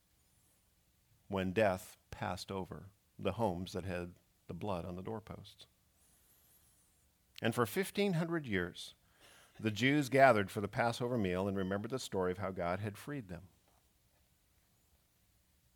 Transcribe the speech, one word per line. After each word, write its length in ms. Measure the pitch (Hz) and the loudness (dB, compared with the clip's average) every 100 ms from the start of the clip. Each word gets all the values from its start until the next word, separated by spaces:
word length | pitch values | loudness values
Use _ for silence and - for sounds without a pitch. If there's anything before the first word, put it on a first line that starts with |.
| _ _ _ _ _ _ _ _ _ _ _ _ - | _ _ _ _ _ _ _ _ _ _ _ _ -4
when 240 | 98 95 | -2 0
death 460 | 92 104 92 - - _ | 4 4 2 -4 -20 _
passed 400 | - 104 90 - | -8 -6 -6 -6
over 360 | 98 90 78 98 - _ - | -8 -8 -12 -16 -20 _ -6
the 140 | 101 | -4
homes 420 | 110 110 87 92 | 0 0 0 -4
that 100 | 92 | -6
had 280 | 92 87 87 90 _ _ - | -4 -4 -6 -10 _ _ -14
the 80 | |
blood 320 | 87 104 90 87 | -8 -4 -4 -6
on 100 | 90 | -8
the 60 | |
doorposts. 640 | 98 110 - 87 - - - _ _ _ _ _ _ _ _ _ _ _ _ _ _ _ _ - | -8 -10 -10 -14 -16 -20 -20 _ _ _ _ _ _ _ _ _ _ _ _ _ _ _ _ -4
And 120 | 113 | 0
for 120 | 117 113 | 2 0
fifteen 480 | 185 190 - 202 | 0 -2 -2 0
hundred 320 | 165 170 170 135 | 0 0 -2 -2
years, 480 | 95 87 - - - _ _ - - - - | 0 -2 -6 -14 -18 _ _ -20 -20 -20 -4
the 100 | 110 | -2
Jews 380 | 104 131 147 131 | 2 4 4 4
gathered 420 | 135 135 110 98 | 8 10 10 4
for 100 | - | 0
the 80 | 101 | -2
Passover 500 | 127 120 117 120 123 | 0 0 0 0 2
meal 300 | 95 90 101 | 2 2 2
and 80 | 98 | 0
remembered 340 | 92 101 113 | 0 -2 -2
the 80 | 131 | -6
story 320 | - - 90 | -2 0 0
of 80 | 90 | 0
how 120 | 95 | -4
God 280 | 95 87 95 | -2 -2 -2
had 160 | 107 104 | -4 -8
freed 320 | - 147 98 | -8 -8 -8
them. 140 | 85 98 _ _ _ _ _ _ _ _ _ _ _ _ _ _ _ _ _ _ _ _ _ _ | -12 -14 _ _ _ _ _ _ _ _ _ _ _ _ _ _ _ _ _ _ _ _ _ _